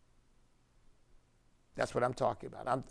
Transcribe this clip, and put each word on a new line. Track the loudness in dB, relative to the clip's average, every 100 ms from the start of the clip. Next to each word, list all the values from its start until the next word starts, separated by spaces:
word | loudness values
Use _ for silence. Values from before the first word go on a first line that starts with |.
| -20 -20 _ -20 -20 _ _ _ -20 -20 -20 -20 -20 _ _ -20 _ -2
That's | 0
what | 2
I'm | 2 2
talking | 0 0 -6
about. | -8 0
I'm, | 0 2